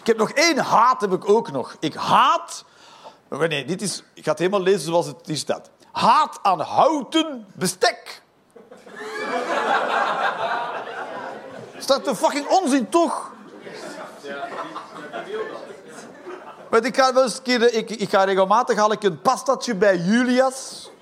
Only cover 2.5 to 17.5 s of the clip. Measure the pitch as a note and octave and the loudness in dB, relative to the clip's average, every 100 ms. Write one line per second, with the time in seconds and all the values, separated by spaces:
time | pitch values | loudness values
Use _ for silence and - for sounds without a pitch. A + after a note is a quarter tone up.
2.5 | - - _ - - - - _ C3+ D#3+ | -16 -18 _ -20 -20 -20 -20 _ -2 -2
3.5 | D3 B2+ F3+ A2 - - - D#3+ D3+ F3+ | -2 -4 -4 -4 -8 -12 -10 -4 0 2
4.5 | G3+ F#3 G3+ D#3 E3+ D3+ C#3+ - D3+ - | 2 2 0 2 0 0 -6 -8 -8 -4
5.5 | - - _ _ - F#3+ C4 D4 - G3+ | -6 -6 _ _ 0 4 4 2 0 0
6.5 | F3+ C#3+ G#2+ A#3 D#4+ A#3 D#4+ D#4+ C4 G#3 | 0 0 4 4 2 -2 -2 -2 -4 -14
7.5 | - F3+ - - - - - _ _ _ | -6 -4 0 0 -2 -12 -20 _ _ _
8.5 | - - - - - - - - - - | -20 -20 -20 -20 -14 -12 -10 -6 -4 -2
9.5 | - - - - - - - - - - | -2 0 0 0 0 0 -2 -2 -2 -4
10.5 | - - - - - - - - - - | -4 -4 -8 -10 -10 -10 -10 -12 -12 -14
11.5 | - - - - C4 - A3 D4+ C4 C#4+ | -16 -16 -12 0 0 0 0 0 -2 2
12.5 | F4 F4 C#4 G#3+ E4+ D#4+ - - - - | 2 4 2 2 2 2 0 -8 -16 -20
13.5 | - - - - - - - C#3+ C#3 C#3 | -18 -16 -14 -14 -14 -16 -16 -12 -10 -10
14.5 | - D#3 - - - - - F3 G#3+ - | -10 -10 -12 -14 -16 -12 -12 -8 -8 -8
15.5 | - - - - - - - - - - | -10 -14 -18 -18 -18 -18 -18 -16 -14 -16
16.5 | - - A3+ A#3 B3 C4 B3+ C4 F3+ - | -18 0 0 2 2 4 4 2 0 -2